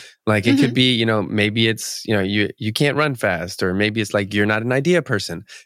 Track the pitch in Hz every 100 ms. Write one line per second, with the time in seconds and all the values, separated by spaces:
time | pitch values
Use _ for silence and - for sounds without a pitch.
0 | - _ - 104 117 277 247 123 127 117
1 | 113 110 92 107 107 113 113 110 - -
2 | - 104 95 104 101 - 107 110 143 139
3 | 151 123 104 87 87 - 95 95 107 110
4 | 104 104 98 104 104 107 120 131 151 175
5 | 139 104 - 85 - -